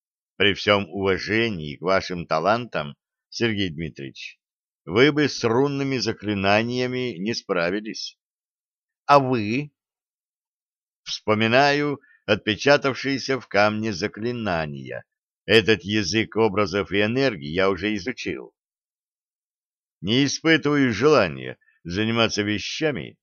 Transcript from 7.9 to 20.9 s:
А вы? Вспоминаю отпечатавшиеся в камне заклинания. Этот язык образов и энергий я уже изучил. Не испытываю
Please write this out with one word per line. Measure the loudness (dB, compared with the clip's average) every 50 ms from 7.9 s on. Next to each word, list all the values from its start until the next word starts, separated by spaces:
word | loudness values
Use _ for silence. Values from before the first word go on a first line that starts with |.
| -10 -12 -12 -14 -16 _ _ _ _ _ _ _ _ _ _ _ _ _ _ _ _ _ _
А | 4 6 6
вы? | 6 4 0 0 0 -2 -4 -4 -4 -8 _ _ _ _ _ _ _ _ _ _ _ _ _ _ _ _ _ _ _ _ _ _ _ _ _ _ _
Вспоминаю | -12 -12 -6 -2 -2 0 2 2 4 4 4 4 4 2 2 0 -2 -4 -6 _ _ _ _ _
отпечатавшиеся | -2 -2 0 0 -2 -4 2 4 4 4 4 4 0 -4 -4 -4 -4 -4 -4 -2 -4 -4 -4
в | -4 -2
камне | 2 2 4 4 2 0 -2 -4 -4
заклинания. | -4 -4 -6 -4 -6 -6 -6 -6 -4 -2 -2 -2 -2 -2 -4 -6 -10 -12 -12 -12 -14 -14 _ _ _ _ _ _ _ _
Этот | 4 4 6 6 6 2 2 0
язык | 0 -2 0 0 0 0 0 -2 0 2 2
образов | 2 2 2 2 0 0 0 -2 -2 0
и | 0 0 0
энергий | 0 0 0 0 0 -2 -4 -6 -4 0
я | 2 2 2
уже | 2 0 -2 -2 -4
изучил. | -4 -6 -8 -8 -8 -8 -8 -8 -8 -10 -14 _ _ _ _ _ _ _ _ _ _ _ _ _ _ _ _ _ _ _ _ _ _ _ _ _ _ _ _ _ _
Не | -4 0 0 2 2
испытываю | 0 -2 -2 2 2 2 2 2 0 2 2 2 2